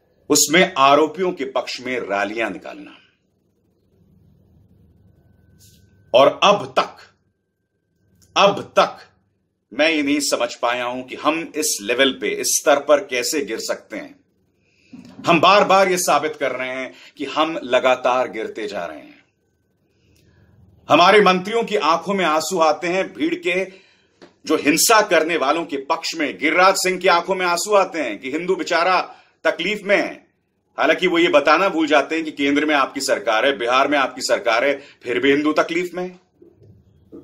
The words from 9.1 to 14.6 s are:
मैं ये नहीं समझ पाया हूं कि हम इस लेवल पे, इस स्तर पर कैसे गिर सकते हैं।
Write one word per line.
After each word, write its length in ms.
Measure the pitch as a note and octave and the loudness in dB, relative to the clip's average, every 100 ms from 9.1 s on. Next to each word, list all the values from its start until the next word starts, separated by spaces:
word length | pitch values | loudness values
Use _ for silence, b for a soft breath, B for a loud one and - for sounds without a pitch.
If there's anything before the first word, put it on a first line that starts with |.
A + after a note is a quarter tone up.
| _ _ _ _ _ _ | _ _ _ _ _ _
मैं 160 | A2 D#3 | -2 0
ये 120 | D#3 | 0
नहीं 180 | C#3 D3 | 0 -2
समझ 340 | C#3 B2+ A#2+ | -2 -2 -4
पाया 300 | - A#2+ B2 | -2 -4 -2
हूं 180 | B2 B2+ | -6 -8
कि 140 | B2+ A2 | -12 -4
हम 240 | C3 E3 E3 D3 | -4 -2 -6 -6
इस 220 | D3+ - | -6 -6
लेवल 300 | G2+ A#2+ C3+ C3 | -4 0 0 0
पे, 80 | G2+ | -4
इस 280 | E2 - - | -4 -4 0
स्तर 200 | D#3+ C#3 | 2 2
पर 240 | - C#3+ | 4 2
कैसे 400 | - B2+ A#2+ D#3 | 2 -4 -2 -4
गिर 140 | G2 A2 | -4 -8
सकते 380 | - G#2+ - G#2+ | -6 -10 -10 -16
हैं। 280 | - - _ _ _ _ | -16 -20 _ _ _ _